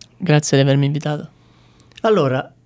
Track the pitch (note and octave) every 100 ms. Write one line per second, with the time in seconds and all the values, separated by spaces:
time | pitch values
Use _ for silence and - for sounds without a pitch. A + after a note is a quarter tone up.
0 | - _ - D3+ D3 C#3 C#3 C#3 C#3 D3
1 | D3+ D3 - _ _ _ _ _ _ -
2 | A3 G#3 C#3 B2+ - _